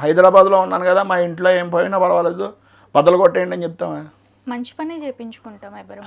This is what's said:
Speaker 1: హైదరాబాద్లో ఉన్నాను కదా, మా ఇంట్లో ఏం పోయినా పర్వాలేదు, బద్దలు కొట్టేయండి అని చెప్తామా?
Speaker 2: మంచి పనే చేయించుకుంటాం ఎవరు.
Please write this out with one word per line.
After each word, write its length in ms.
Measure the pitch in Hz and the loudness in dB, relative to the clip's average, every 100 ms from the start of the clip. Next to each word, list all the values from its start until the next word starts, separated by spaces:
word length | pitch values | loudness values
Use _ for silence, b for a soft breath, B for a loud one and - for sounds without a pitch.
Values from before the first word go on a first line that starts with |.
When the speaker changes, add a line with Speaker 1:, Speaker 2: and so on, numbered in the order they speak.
Speaker 1:
హైదరాబాద్లో 600 | 147 165 185 190 190 196 | -2 4 6 6 6 4
ఉన్నాను 240 | 185 185 | 0 -2
కదా, 180 | 180 185 | 0 0
మా 160 | 196 185 | 0 -2
ఇంట్లో 320 | 175 165 180 | -2 -2 0
ఏం 200 | 180 175 | 0 0
పోయినా 280 | 175 180 196 | -2 -2 0
పర్వాలేదు, 540 | 180 175 170 175 202 - b b b | 0 0 -2 -4 -10 -12 b b b
బద్దలు 220 | 143 151 180 | 0 2 4
కొట్టేయండి 400 | 185 185 180 180 | 4 2 -4 -6
అని 60 | |
చెప్తామా? 440 | 170 165 175 151 151 _ _ _ - | -8 -8 -10 -10 -14 _ _ _ -14
Speaker 2:
మంచి 240 | 240 247 - | -12 -12 -12
పనే 180 | 311 330 | -12 -10
చేయించుకుంటాం 800 | 294 254 233 226 226 202 202 208 | -12 -14 -16 -20 -20 -20 -20 -20
ఎవరు. 260 | 190 196 | -20 -18